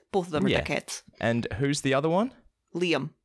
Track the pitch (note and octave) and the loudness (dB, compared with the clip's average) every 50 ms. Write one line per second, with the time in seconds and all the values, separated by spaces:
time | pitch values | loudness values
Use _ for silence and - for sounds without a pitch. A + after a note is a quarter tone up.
0 | _ - - F#3+ F3 F3+ D#3 C#3+ - - F#2+ - - - C#3+ - - - - - | _ -2 -2 -2 -2 0 -2 0 2 2 2 2 0 -2 -4 -4 -4 -6 -12 -12
1 | _ - _ - - A2+ A#2 A#2 - - - - C#3 C#3 D3 - - C3+ C3 C#3 | _ -18 _ -2 0 2 2 2 0 -2 -2 -2 0 0 0 0 0 2 2 2
2 | D3+ D#3+ E3 G3 A#3 C4+ - - _ _ _ _ _ _ - E3+ F#3 F3 D3+ C3 | 2 2 2 2 0 -2 -4 -14 _ _ _ _ _ _ -4 -2 0 0 0 0
3 | D3 D3+ _ _ | -2 -6 _ _